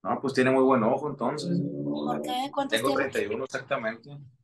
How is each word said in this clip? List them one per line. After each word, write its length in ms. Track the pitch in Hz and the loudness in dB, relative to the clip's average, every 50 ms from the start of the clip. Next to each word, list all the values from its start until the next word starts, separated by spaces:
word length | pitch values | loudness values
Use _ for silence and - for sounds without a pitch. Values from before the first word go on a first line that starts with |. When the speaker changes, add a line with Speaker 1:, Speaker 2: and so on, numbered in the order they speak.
Speaker 1:
No, 180 | - 95 110 - | -2 -2 -4 -2
pues 120 | - 131 123 | -2 0 2
tiene 180 | 131 127 131 | 4 4 6
muy 120 | 131 135 131 | 6 6 6
buen 180 | 131 135 123 107 | 6 6 6 4
ojo, 260 | 113 131 - 147 151 | 2 2 0 -2 -6
entonces. 500 | 139 - 117 127 147 151 165 175 175 147 143 143 143 143 143 | -4 -2 -4 -4 -2 -4 -2 0 0 0 0 -2 -4 -4 -4
Speaker 2:
¿Por 380 | 143 - 147 - 73 73 73 | -4 -4 -2 -2 -4 -4 -4
qué? 280 | 73 - - 254 269 285 - | -4 -4 -4 -4 -4 -4 -2
¿Cuántos 240 | 285 269 - - | -4 -2 0 0
Speaker 1:
Tengo 180 | - 123 - - | 0 2 2 2
Speaker 2:
tienes? 160 | - - - | 2 0 0
Speaker 1:
treinta 200 | - 113 104 101 107 | -2 -2 -2 -2 -4
y 20 | |
uno 100 | 120 131 | -4 -4
exactamente. 720 | 131 - 131 131 - 139 131 117 110 113 117 - 143 143 143 139 - _ _ | -6 -6 -8 -4 -4 -4 -2 -2 -4 -6 -6 -14 -16 -16 -16 -18 -20 _ _